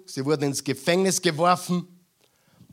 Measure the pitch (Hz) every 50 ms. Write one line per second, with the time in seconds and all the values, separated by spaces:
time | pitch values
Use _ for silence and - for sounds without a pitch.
0 | - - - 139 135 143 156 143 147 143 139 - - - 131 - - - 170 185
1 | 190 190 180 - - 175 160 143 170 175 180 175 - - 180 175 165 - - -
2 | _ _ _ _ _ _ _ _ _ _ _ - - -